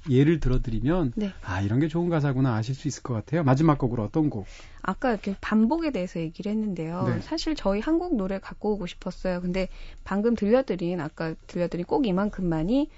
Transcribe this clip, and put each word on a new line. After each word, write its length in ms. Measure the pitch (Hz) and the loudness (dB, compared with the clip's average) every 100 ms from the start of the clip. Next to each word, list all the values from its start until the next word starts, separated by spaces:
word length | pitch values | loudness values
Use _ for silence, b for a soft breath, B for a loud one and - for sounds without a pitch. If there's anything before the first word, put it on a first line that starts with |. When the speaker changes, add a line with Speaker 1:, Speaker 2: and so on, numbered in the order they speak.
| 160 | 2
Speaker 1:
예를 300 | 127 147 170 | 6 6 6
들어드리면 720 | 123 127 120 110 120 185 139 | 4 2 2 0 2 2 2
Speaker 2:
네. 180 | 160 202 - | 0 -4 -4
Speaker 1:
"아, 160 | - 95 | -6 -2
이런 180 | 98 120 | 0 2
게 80 | 160 | 2
좋은 220 | 165 175 | 0 0
가사구나." 460 | 165 143 131 135 110 | 2 2 2 2 2
아실 180 | 110 | -2
수 140 | 131 147 | -4 -6
있을 160 | - | -6
것 100 | - | -4
같아요. 300 | 113 - 139 | -4 -2 0
마지막 340 | 131 131 165 139 | 4 6 6 4
곡으로 240 | 123 117 | 2 -2
어떤 260 | 104 165 151 | -2 0 0
곡? 160 | 107 - B B B - | -2 -8 B B B -6
Speaker 2:
아까 220 | 190 262 | -2 0
이렇게 240 | 208 202 196 | 0 -2 -6
반복에 500 | - 214 226 320 320 | 0 4 4 4 0
대해서 300 | 247 180 175 | -2 -4 -4
얘기를 320 | 160 - 202 | -6 -6 -4
했는데요. 560 | 214 214 175 160 175 - | -2 -2 -4 -4 -2 0
Speaker 1:
네. 120 | 175 | -2
Speaker 2:
사실 360 | - 320 - - | -2 -4 -2 -2
저희 240 | 196 202 | 0 0
한국 340 | 302 330 359 | 2 0 2
노래 240 | 262 185 196 | 0 0 -4
갖고 360 | - 180 208 | -8 -6 -2
오고 120 | 202 175 | -2 -4
싶었어요. 540 | - 185 - 185 180 | -8 -10 -4 -2 -2
근데 280 | 180 185 180 B B B | -2 -2 -2 B B B
방금 320 | - 196 226 233 | -4 0 2 2
들려드린, 640 | 202 247 262 185 170 180 | 4 4 4 -2 -2 -2
아까 340 | 151 - 160 160 - | -4 -6 -6 -6 -8
들려드린 360 | 180 170 170 175 | -4 -2 -2 -2
꼭 200 | 311 247 | 0 2
이만큼만이 800 | 180 202 - 180 160 165 262 311 | 2 0 -2 -2 0 2 2 0